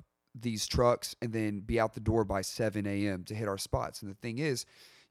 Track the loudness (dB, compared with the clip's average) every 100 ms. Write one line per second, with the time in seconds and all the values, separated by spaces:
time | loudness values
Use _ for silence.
0 | -2 _ _ -6 -4 -2 0 4 6 4
1 | 0 -6 -2 0 0 -2 0 2 2 0
2 | 2 2 2 0 -2 0 0 0 0 0
3 | 0 -2 -4 -4 -2 -4 -2 -2 -4 -8
4 | -12 -10 -6 -2 -2 -2 -6 -16 -20 -20
5 | _